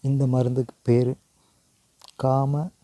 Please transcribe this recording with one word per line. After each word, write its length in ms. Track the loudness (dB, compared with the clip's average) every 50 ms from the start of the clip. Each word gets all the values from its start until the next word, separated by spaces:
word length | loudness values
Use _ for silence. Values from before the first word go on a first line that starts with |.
| _
இந்த 220 | -2 0 0 0 0 0
மருந்துக்கு 420 | 0 0 0 0 -2 -4 -6 -8 _ _ 2
பேரு 260 | 2 2 2 0 -4 -6 _ _ _ _ _ _ _ _ _ _ _ _ _ _ _ _ -20 -20 _ _ -2
காம 400 | 0 0 2 0 0 -2 -4 -4 -8 _ _